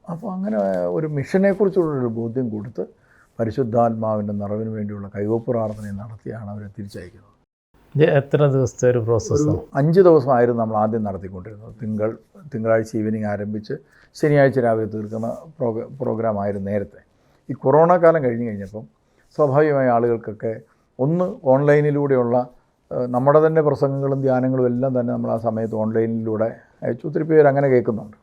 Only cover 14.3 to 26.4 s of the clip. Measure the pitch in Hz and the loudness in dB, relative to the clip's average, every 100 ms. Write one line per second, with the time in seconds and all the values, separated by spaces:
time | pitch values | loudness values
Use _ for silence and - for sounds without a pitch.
14.3 | 147 139 123 120 113 107 107 104 110 113 | 4 4 4 2 0 -2 -6 -8 -6 -8
15.3 | 120 165 - 120 110 - 139 120 110 113 | -8 -16 -6 -4 -4 -10 -8 -6 -2 -2
16.3 | 104 101 101 98 104 101 - _ _ _ | -2 -4 -4 -4 -4 -6 -14 _ _ _
17.3 | _ - 135 135 143 170 180 170 165 131 | _ -12 -4 2 4 6 6 6 4 0
18.3 | 117 120 104 95 107 - _ _ _ _ | -2 -4 -6 -10 -14 -18 _ _ _ _
19.3 | - 151 139 156 139 127 117 120 117 110 | 0 2 4 4 2 2 2 2 0 -4
20.3 | 104 113 110 _ _ _ - 151 170 180 | -8 -8 -8 _ _ _ -4 -2 0 -2
21.3 | 240 135 131 147 147 147 143 143 131 120 | -2 2 4 6 4 4 0 2 2 4
22.3 | 123 127 _ _ _ _ - 123 123 135 | 0 -2 _ _ _ _ -6 -2 0 4
23.3 | 147 160 160 147 139 139 139 139 139 135 | 6 6 2 2 2 0 0 -2 0 0
24.3 | 127 127 131 123 123 135 127 120 120 117 | 2 0 0 0 0 0 -2 -2 -4 -4
25.3 | 113 113 110 113 110 110 113 113 113 113 | -2 -2 -2 -4 -2 0 0 0 -2 -4
26.3 | 107 | -2